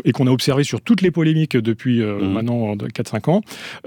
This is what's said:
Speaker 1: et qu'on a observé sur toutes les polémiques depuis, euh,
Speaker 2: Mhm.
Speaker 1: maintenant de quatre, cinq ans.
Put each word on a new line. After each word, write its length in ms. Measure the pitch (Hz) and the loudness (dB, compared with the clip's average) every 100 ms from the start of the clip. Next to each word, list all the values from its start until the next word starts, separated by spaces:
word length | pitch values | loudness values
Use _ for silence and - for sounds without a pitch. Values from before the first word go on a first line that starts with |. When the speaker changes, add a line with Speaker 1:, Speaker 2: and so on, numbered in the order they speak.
Speaker 1:
et 80 | - | 0
qu'on 160 | 143 127 | 2 2
a 40 | |
observé 340 | 127 - 135 143 | 4 2 2 0
sur 160 | 117 | -2
toutes 200 | - 220 | -4 0
les 100 | 190 | 0
polémiques 440 | 170 160 156 156 127 | 2 2 2 2 0
depuis, 460 | 113 110 127 120 | 0 -2 0 0
euh, 180 | 107 101 | 0 -2
Speaker 2:
Mhm. 140 | 98 | -2
Speaker 1:
maintenant 420 | 98 117 120 110 104 | -2 -2 -2 -2 -4
de 120 | 123 | -4
quatre, 240 | - 117 | -6 -4
cinq 180 | 110 - | -2 2
ans. 140 | 180 - - - - | 0 0 -10 -14 -8